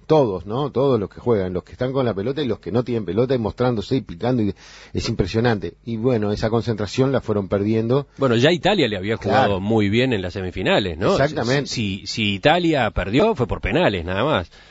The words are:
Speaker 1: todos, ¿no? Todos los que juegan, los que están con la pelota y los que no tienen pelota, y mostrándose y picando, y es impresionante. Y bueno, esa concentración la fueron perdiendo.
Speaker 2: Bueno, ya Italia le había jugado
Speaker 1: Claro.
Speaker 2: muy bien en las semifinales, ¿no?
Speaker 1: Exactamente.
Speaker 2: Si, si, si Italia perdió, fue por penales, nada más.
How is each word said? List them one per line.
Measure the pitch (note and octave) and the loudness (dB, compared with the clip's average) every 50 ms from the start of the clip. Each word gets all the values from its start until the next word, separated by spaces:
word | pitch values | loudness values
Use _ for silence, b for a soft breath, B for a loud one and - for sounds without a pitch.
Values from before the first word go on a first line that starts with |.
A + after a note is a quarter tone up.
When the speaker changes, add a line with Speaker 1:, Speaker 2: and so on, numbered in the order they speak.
| - | 0
Speaker 1:
todos, | - D#3 D3+ C3+ G#2+ F#2 F2+ F2 | 2 4 4 4 2 0 -6 -6
¿no? | G#2 G#2+ C3 D3 B2+ | -6 -4 -4 -4 -2
Todos | - A2+ C#3 C#3 B2+ A2 | 0 0 2 2 2 0
los | F#2+ - | 0 -4
que | - - | -8 -6
juegan, | - B2 A#2 G2+ F#2 F2+ | 0 0 2 2 0 -2
los | F#2 F2 - | -4 -6 -6
que | - | -8
están | - - B2+ C3 | -8 -6 -4 -2
con | C3 C#3 C3 | -2 0 0
la | A#2 G2 | 0 -2
pelota | F#2+ G2 B2+ C#3 D#3 D3 | -2 -4 -4 -2 -2 -2
y | |
los | A#2+ G2+ - | -2 -4 -4
que | - E2+ | -4 -2
no | F#2 B2 A#2+ | -2 -2 0
tienen | B2 A#2+ A2+ G2+ | 0 -2 -4 -2
pelota, | E2 F2+ G#2+ B2+ C3 C3+ | -2 0 0 2 2 0
y | B2 | 0
mostrándose | A2 G2 - - B2 B2+ A#2+ G#2 G2 - C3+ | 0 -2 -2 0 0 0 0 -2 -2 -2 -2
y | C3+ | -2
picando, | - - F2 E2+ - A#2+ C3 A#2+ G#2+ | -2 -6 -10 -4 -2 0 0 2 0
y | G2 F2+ B B B B B B B B | -2 -2 B B B B B B B B
es | F#2 - - | -4 -4 -2
impresionante. | A2+ - G#2 F2 G2 A2+ A#2 B2 A2+ G2 F2 F2 - _ - | -2 -2 -2 0 0 2 2 2 2 0 -2 -8 -12 _ -10
Y | A#2+ A#2 | -8 -6
bueno, | A2 A2+ C3 B2+ A2 G#2 G2+ | -2 0 2 2 2 0 0
esa | G#2 G#2+ A#2 A2 | -2 0 -2 0
concentración | A2+ A#2 G#2+ A#2+ A2+ G2 G#2 G2 - B2 C3 C#3 | 0 0 0 0 -2 -2 -4 -4 0 2 2 2
la | C3+ A2+ | 2 0
fueron | - - G#2+ G#2 G2 | 0 0 -2 -2 0
perdiendo. | E2 G#2 G2 G2+ G#2+ A2 A2+ A2 A#2 B2+ C#3+ C#3 - - - | 0 0 0 2 2 0 0 2 2 0 0 0 -4 -4 -2
Speaker 2:
Bueno, | C3+ B2+ A2+ | 0 2 4
ya | A#2 B2+ D#3 | 4 4 4
Italia | F3+ D3 - F3+ A3 F#3+ C#3 | 4 4 2 0 2 2 2
le | A2+ G#2 | 0 0
había | F#2 F#2 G#2 A2+ | -4 -4 -4 -4
jugado | - - G#2 A#2 C3 - | -2 -2 0 2 2 2
Speaker 1:
Claro. | G#2 G2+ F#2 | 2 0 0
Speaker 2:
muy | G2 G#2 A#2 A2 G#2 G2 | 0 2 2 2 2 4
bien | G#2 A#2 B2+ C3 A#2+ | 2 2 2 2 0
en | G2 | -2
las | F2+ F2+ - | -4 -4 -6
semifinales, | G2+ F#2+ F#2 - F#2 F#2+ D3+ G3 D#3+ G#2 F2+ D#2+ D2+ | -6 -6 -6 -6 -4 0 0 2 2 0 -2 -4 -2
¿no? | G2+ D#3 G3 | 0 0 2
Speaker 1:
Exactamente. | D3 C3+ D#3 - D#3 A#2 A#2 C3 C#3+ C3 | 2 2 0 0 -2 -2 0 0 0 -2
Speaker 2:
Si, | - - B2+ A2 G2 F#2+ G2+ | -4 -4 -4 -2 -2 -4 -6
si, | - | -8
si | - - A2+ A2 G#2 G2+ | -8 -4 -2 -2 0 0
Italia | F#2 - D3 E3 F3+ F3+ E3 D#3 C3+ A#2+ G2+ | 2 4 4 4 4 2 2 2 2 0 0
perdió, | - G2+ F2+ F#2+ G#2+ C#3+ F#3+ A3+ A3 | -2 -2 -2 0 2 2 2 2 2
fue | A#2 A#2+ | 0 -2
por | F#2 G2 E2+ | -4 -4 -6
penales, | - F#2+ G#2+ D#3+ F#3 B2+ G2+ F2+ D#2+ | -4 -2 0 2 2 0 0 -2 -4
nada | F2 F#2 G2 A#2+ | -4 -2 -2 0
más. | D#3 C#3+ G2 E2+ - B B B B | 0 0 -2 -2 -4 B B B B